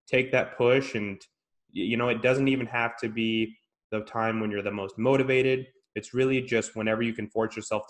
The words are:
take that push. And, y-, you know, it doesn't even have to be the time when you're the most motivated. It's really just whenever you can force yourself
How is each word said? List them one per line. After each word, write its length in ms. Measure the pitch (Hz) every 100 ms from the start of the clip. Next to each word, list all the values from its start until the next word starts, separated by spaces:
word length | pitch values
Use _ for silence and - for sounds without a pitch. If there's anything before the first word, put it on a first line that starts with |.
| -
take 240 | 127 131
that 260 | 127 - -
push. 380 | 120 135 135
And, 240 | 113 101 95 - _ _ _ _
y-, 80 | -
you 140 | 95 117
know, 100 | 123
it 140 | 113
doesn't 260 | 123 135 135
even 200 | 131 117
have 280 | 120 117 -
to 100 | 113
be 480 | 113 113 110 110 - _ _ -
the 80 | 107
time 380 | 107 113 113 113
when 100 | 107
you're 140 | 101
the 80 | 101
most 260 | 101 98 -
motivated. 720 | 123 135 131 131 131 131 127 _ _
It's 180 | 107 -
really 300 | 123 135 131
just 340 | - 113 -
whenever 280 | 110 110 110
you 100 | 117
can 160 | 113 104
force 260 | 107 110
yourself 280 | 113 - 107